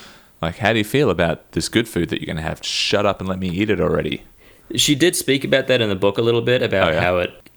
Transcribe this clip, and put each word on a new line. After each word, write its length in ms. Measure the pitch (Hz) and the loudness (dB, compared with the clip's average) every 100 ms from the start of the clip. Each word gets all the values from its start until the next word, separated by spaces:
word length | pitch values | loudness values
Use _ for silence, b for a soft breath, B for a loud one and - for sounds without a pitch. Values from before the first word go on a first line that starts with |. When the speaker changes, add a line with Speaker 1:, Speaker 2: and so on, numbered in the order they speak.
| B B B - | B B B -8
Speaker 1:
Like, 160 | 82 - | -8 -2
"How 140 | 98 | 0
do 60 | 117 | 0
you 60 | |
feel 260 | 104 135 135 | 0 2 2
about 420 | 85 85 78 - | 2 0 -2 -6
this 160 | - - | -6 0
good 200 | 113 117 | 0 0
food 200 | 87 82 | -2 -2
that 100 | - | -4
you're 60 | 78 | -6
gonna 160 | 82 80 | -6 -6
have? 160 | 80 | -8
Shut 420 | - - - 101 104 | -6 -4 0 2 2
up 140 | 95 | 0
and 80 | 92 | -4
let 100 | 92 | -4
me 100 | 92 | -4
eat 220 | 87 107 | -2 0
it 100 | 92 | 2
already." 420 | 80 80 78 - - _ B B - 117 | 2 0 -2 -6 -10 _ B B -10 -2
Speaker 2:
She 180 | 147 | 0
did 220 | 139 170 175 | 2 2 0
speak 280 | - 135 | 0 0
about 220 | - 135 131 | 2 0 2
that 120 | 127 | 2
in 80 | 110 | 2
the 60 | 95 | 2
book 220 | 101 101 | 0 2
a 40 | |
little 180 | 117 117 | 0 2
bit, 200 | 120 127 | 2 0
about 260 | 117 98 90 | 2 2 2
Speaker 1:
Oh, 40 | |
yeah? 80 | 80 | 2
Speaker 2:
how 180 | 90 90 | 2 0
it 140 | - - - | -2 -6 -20